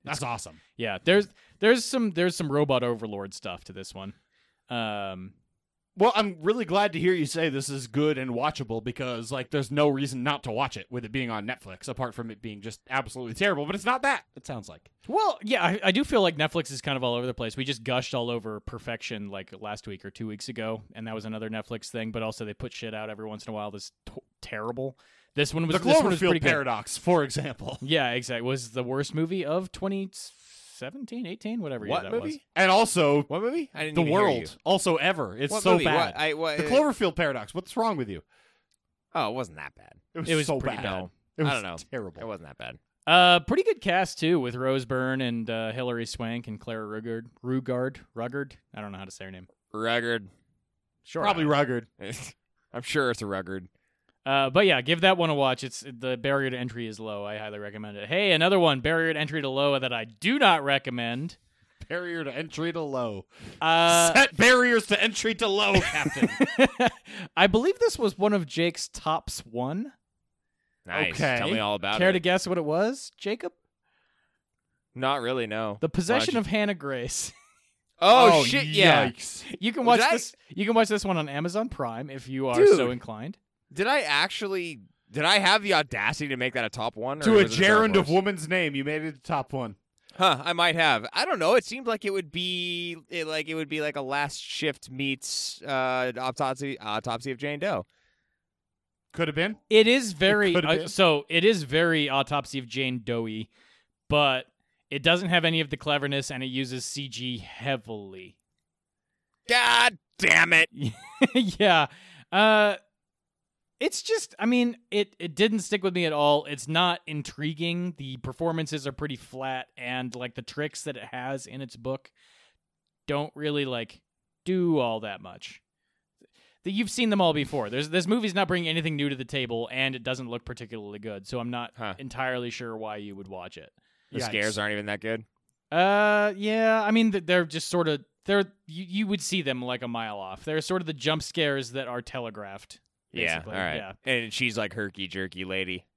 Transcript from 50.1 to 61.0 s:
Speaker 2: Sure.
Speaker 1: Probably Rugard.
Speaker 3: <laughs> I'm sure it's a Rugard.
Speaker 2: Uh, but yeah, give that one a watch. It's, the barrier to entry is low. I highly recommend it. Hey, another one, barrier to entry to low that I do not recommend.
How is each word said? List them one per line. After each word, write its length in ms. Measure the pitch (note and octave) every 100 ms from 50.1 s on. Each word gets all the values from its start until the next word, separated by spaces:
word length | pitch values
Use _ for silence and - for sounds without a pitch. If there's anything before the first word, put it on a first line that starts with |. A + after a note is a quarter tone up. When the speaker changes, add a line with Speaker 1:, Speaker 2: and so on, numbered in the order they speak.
| A#2 F#2+ _ _ _ _ _ _ _
Speaker 2:
Sure. 200 | - E3
Speaker 1:
Probably 220 | G3+ E3+
Rugard. 420 | D3+ C#3+ C3+ A#2+ A2+ _
Speaker 3:
<laughs> 360 | G2+ B2 - _ _ _ _
I'm 100 | -
sure 280 | B2 D#3 C3
it's 100 | A2+
a 60 | G#2
Rugard. 400 | F#2+ F2+ F#2+ F2+ _ _ _ _ _ C3
Speaker 2:
Uh, 220 | C#3 C3+
but 160 | D3+
yeah, 160 | G3+ C#3
give 220 | B2+ E3
that 160 | F#3 F#3
one 100 | E3
a 60 |
watch. 280 | D3 C3+ B2+
It's, 180 | C3 - C3+
the 300 | A#2+ B2+ B2+
barrier 320 | C3+ C#3 C3+
to 80 | B2+
entry 300 | A#2+ A#2 A2+
is 120 | G#2+
low. 280 | A2 G#2 G2+
I 100 | G#2+
highly 220 | G#2+ G#2
recommend 400 | G#2 G#2+ G#2+ G2+
it. 100 | G#2
Hey, 240 | F3 G3+
another 260 | D#3+ F3 G3
one, 220 | E3 C3+
barrier 320 | C#3+ E3 E3
to 80 | D3+
entry 220 | D3+ D#3
to 80 | C#3
low 280 | C3 C#3+ C3+
that 140 | B2+
I 140 | A#2+ A2+
do 320 | - F#3 C#4+
not 260 | A3 E3
recommend. 720 | C#3 C#3 - A#2+